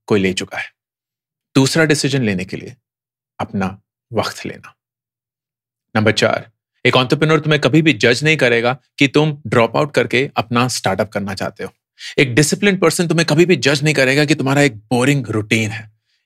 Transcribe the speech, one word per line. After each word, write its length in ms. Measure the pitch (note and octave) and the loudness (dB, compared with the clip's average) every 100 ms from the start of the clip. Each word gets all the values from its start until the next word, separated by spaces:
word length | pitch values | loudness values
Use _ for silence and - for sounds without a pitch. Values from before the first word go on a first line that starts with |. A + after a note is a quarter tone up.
| - | -2
कोई 140 | G#2+ | 0
ले 140 | F#2+ | 0
चुका 240 | F#2 - - | -2 -8 -12
है। 160 | - _ _ _ _ _ _ _ _ C3+ | -14 _ _ _ _ _ _ _ _ 0
दूसरा 300 | C3+ E3 D#3 | 2 2 2
decision 380 | D3+ C#3 C3+ | 2 0 0
लेने 220 | A2 F#2 F#2 | -2 -2 -6
के 120 | - | -10
लिए 180 | - - _ _ _ _ _ - | -14 -18 _ _ _ _ _ -12
अपना 400 | A#2+ G#2 F#2 G2 _ _ - | -8 -6 -6 -8 _ _ -8
वक्त 340 | A2 - - - | -6 -6 -8 -14
लेना। 300 | - - _ _ _ _ _ _ _ _ _ _ _ _ A2 | -14 -20 _ _ _ _ _ _ _ _ _ _ _ _ -2
नंबर 160 | G#2+ | 0
चार, 380 | G#2 A2 - - _ _ _ B2+ | 2 0 0 -6 _ _ _ 0
एक 100 | - | 2
entrepreneur 440 | B2+ D3 D#3 D#3 | 2 0 2 0
तुम्हें 200 | D3+ D3 | 0 0
कभी 200 | C#3 D#3 | 2 2
भी 120 | D#3+ | 2
judge 300 | A2 A#2 B2 | 2 2 2
नहीं 140 | D3+ D#3 | 0 2
करेगा 360 | B2+ A#2 A#2+ C3 _ - | 2 2 0 -4 _ -2
कि 100 | C#3 | 2
तुम 240 | D3 D#3 C#3+ G#2+ | 2 0 -2 -2
drop 300 | A2 A#2 C#3+ | 2 2 0
out 160 | D3 | -2
करके 260 | - B2 A#2+ C3+ - | -2 0 -2 -2 -4
अपना 300 | - A#2+ B2 | -2 0 0
startup 420 | - G#2 G2 G#2 | -2 -4 -2 -4
करना 240 | G2+ G2+ G2 | -6 -8 -6
चाहते 280 | - - | -8 -10
हो। 80 | F#2+ _ _ - - - | -14 _ _ -20 -6 -2
एक 160 | C3 A#2 | 0 2
disciplined 440 | D3+ F#3+ G3+ F#3+ | 0 0 0 2
person 260 | E3 - E3+ | 0 0 -2
तुम्हें 180 | E3 E3 | 0 2
कभी 180 | D#3 F3 | 2 2
भी 100 | D3+ | 2
judge 260 | B2+ C#3+ | 0 0
नहीं 100 | D3+ | 0
करेगा 320 | C#3 C3 C#3 D3 | 2 2 2 2
कि 100 | D#3 | 0
तुम्हारा 260 | C3+ C#3+ | 0 2
एक 140 | C#3+ A2+ | 2 0
boring 500 | - B2 C3 C#3+ A2 | -4 0 2 0 -2
routine 440 | A2 G#2+ A2+ A2 | -4 -2 -2 -2
है। 200 | - - _ _ _ | -8 -16 _ _ _